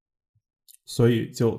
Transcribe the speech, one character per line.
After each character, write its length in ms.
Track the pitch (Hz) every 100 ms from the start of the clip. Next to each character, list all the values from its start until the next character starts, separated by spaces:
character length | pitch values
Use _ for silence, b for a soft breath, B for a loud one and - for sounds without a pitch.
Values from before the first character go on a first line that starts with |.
| _ _ _ _ _ _ _ - -
所 240 | - 117
以 200 | 117 -
就 260 | - 117